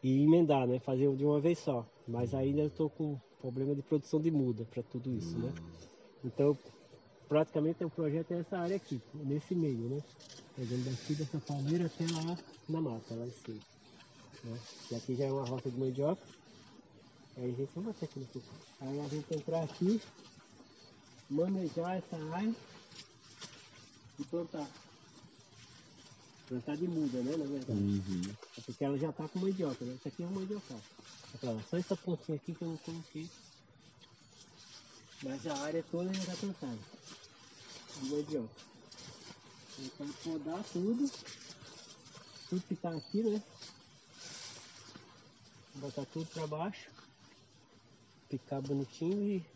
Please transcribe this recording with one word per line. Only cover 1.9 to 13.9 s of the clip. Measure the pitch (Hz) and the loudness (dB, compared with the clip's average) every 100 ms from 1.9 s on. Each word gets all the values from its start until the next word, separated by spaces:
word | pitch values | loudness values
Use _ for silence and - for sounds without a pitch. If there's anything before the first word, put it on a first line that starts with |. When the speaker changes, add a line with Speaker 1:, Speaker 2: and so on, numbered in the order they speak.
| - - | -12 -4
Speaker 1:
Mas | 117 120 | 0 2
ainda | 131 135 143 | 2 4 4
eu | 151 | 2
tô | - 156 | 4 0
com | - 156 139 - - | 2 -2 -2 -8 -8
problema | 131 123 135 | -6 0 2
de | 143 | 0
produção | 135 151 - 160 | 4 2 4 4
de | 160 | 6
muda | 156 127 110 113 | 6 4 2 0
pra | - | -4
tudo | 117 123 127 120 | -4 -4 -2 -2
isso, | 85 85 | 0 0
né? | 82 | -2
Speaker 2:
Hum. | 85 82 - - - - - 127 | -2 -8 -14 -18 -20 -20 -8 -8
Speaker 1:
Então, | - 143 143 - - - - - - - | 6 6 6 0 -20 -20 -20 -20 -20 4
praticamente | 147 156 160 151 165 170 | 6 6 4 4 2 -2
o | |
projeto | - 160 151 160 | 2 2 2 0
é | 175 | -2
essa | 165 185 | 0 0
área | 175 190 | 2 0
aqui, | - 131 - | 0 -6 -6
nesse | 151 143 147 - 180 | -6 0 0 2 2
meio, | 156 120 117 | 2 2 0
né? | 139 147 - - - - - | -2 -6 -16 -18 -18 -16 -6
Pegando | 123 123 127 | -2 0 0
daqui | 127 - | -2 -2
dessa | 151 156 156 | -2 0 -2
palmeira | - 143 139 170 170 | -2 -2 2 2 2
até | - 165 | 0 0
lá | 165 160 175 - - - | 0 -2 -4 -8 -18 -4
na | 160 | 0
mata, | 160 113 110 | 0 -2 -6
lá | 117 120 | -6 -6
em | |
cima, | 120 - 107 - - - | -8 -10 -10 -12 -20 -20